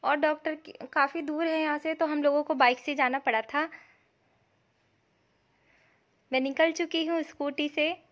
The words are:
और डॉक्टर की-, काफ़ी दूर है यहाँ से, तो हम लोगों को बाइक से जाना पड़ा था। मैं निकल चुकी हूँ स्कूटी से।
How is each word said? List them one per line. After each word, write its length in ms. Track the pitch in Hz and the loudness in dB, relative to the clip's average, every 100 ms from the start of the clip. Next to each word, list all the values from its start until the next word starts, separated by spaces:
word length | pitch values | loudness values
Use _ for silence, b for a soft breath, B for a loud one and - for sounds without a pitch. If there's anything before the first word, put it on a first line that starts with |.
और 120 | - 294 | 0 2
डॉक्टर 380 | 302 302 320 | 2 0 -4
की-, 220 | 311 - - 254 | -6 -10 -18 -6
काफ़ी 300 | - 285 339 | 0 0 0
दूर 240 | 294 302 330 | -6 -2 0
है 140 | 320 | 0
यहाँ 180 | 311 294 | 0 -2
से, 160 | 320 | -4
तो 120 | 320 330 | -2 0
हम 160 | 302 | 2
लोगों 200 | 285 285 | 2 2
को 120 | 294 | 0
बाइक 240 | 294 262 254 | 2 2 2
से 160 | - | -4
जाना 240 | 285 262 269 | 0 0 0
पड़ा 240 | 262 220 | 0 0
था। 260 | 220 285 320 B B B B _ _ _ _ _ _ _ _ _ _ _ _ _ _ _ b b b b _ _ _ | 0 -2 -4 B B B B _ _ _ _ _ _ _ _ _ _ _ _ _ _ _ b b b b _ _ _
मैं 80 | 262 | 0
निकल 320 | 262 269 330 | 0 2 2
चुकी 340 | 320 330 330 320 | 2 -2 -2 0
हूँ 160 | 330 | -2
स्कूटी 460 | 302 - 285 285 294 | -4 -4 -6 -2 -4
से। 380 | - 302 359 _ | 0 -2 -2 _